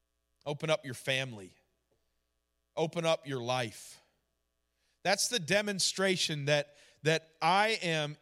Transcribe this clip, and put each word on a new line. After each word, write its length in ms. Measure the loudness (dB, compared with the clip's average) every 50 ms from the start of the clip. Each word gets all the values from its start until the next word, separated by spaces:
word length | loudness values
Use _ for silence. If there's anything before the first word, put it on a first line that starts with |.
| _ _ _ _ _ _ _ _ -6
Open 240 | -6 -6 -4 0 0
up 140 | 0 0 0
your 100 | -4 -10
family? 560 | -8 -2 -2 0 0 -2 -4 -8 -12 -14 -16 -18 _ _ _ _ _ _ _ _ _ _ _ _ _ _ _ _ _ _ _ _ _ _ _ -4
Open 280 | -2 -2 -2 -2 -2 2
up 220 | 2 2 2 0
your 160 | -4 -6 -4 -2
life? 580 | -2 -2 -2 -2 -4 -6 -12 -18 -18 -20 -20 _ _ _ _ _ _ _ _ _ _ _ _ _ _ _ _ _ _ _ _ 0
That's 240 | 0 0 2 0
the 140 | -2 -2 -4
demonstration 1040 | -2 0 0 0 0 0 -2 -2 -2 -2 0 0 2 2 2 2 0 -2 -2 -2 0
that, 240 | 2 2 2 2 -2 -8 -20 -20 -20 _ _ 0
that 260 | 2 2 2 0 _ _ -2
I 380 | 2 4 4 6 4 4 2 0 0
am 340 | 0 0 0 -2 -4 -6 -4